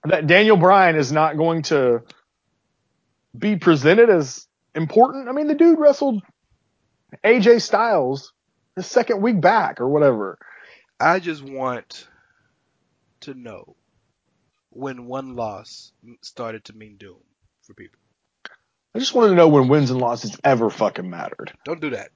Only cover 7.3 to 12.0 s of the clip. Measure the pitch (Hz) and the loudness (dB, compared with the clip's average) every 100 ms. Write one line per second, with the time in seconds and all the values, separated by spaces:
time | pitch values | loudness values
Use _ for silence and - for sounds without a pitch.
7.3 | 240 208 240 - 208 233 190 131 139 - | 2 4 4 2 -2 0 0 -2 -6 -12
8.3 | _ _ _ _ - 180 247 233 208 220 | _ _ _ _ -16 -2 -2 0 -2 -2
9.3 | 208 175 220 160 - 123 151 143 113 98 | 0 2 0 -2 -6 -4 2 2 0 -6
10.3 | - - - - _ _ _ 147 185 170 | -12 -20 -20 -20 _ _ _ -2 0 -4
11.3 | 151 139 135 127 120 - - | -10 -12 -8 -8 -8 -12 -20